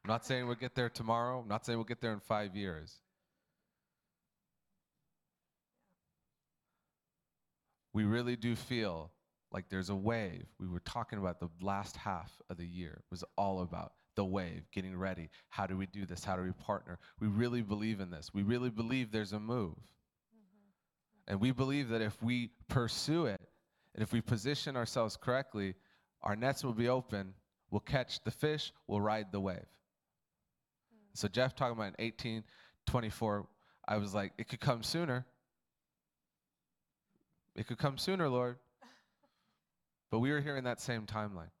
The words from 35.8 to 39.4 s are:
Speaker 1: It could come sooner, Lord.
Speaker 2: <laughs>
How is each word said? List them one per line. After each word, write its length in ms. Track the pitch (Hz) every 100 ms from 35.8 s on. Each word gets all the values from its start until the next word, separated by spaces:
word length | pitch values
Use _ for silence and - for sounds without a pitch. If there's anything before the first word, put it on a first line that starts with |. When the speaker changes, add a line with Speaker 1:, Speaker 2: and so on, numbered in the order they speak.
| _ _ _ _ _ _ _ _ _ _ _ _ _ _ _ _ _ -
Speaker 1:
It 100 | 107
could 120 | 120
come 200 | 147 135
sooner, 300 | - 190 156
Lord. 300 | 123 123 123 _ _
Speaker 2:
<laughs> 40 | - - _ _ _ _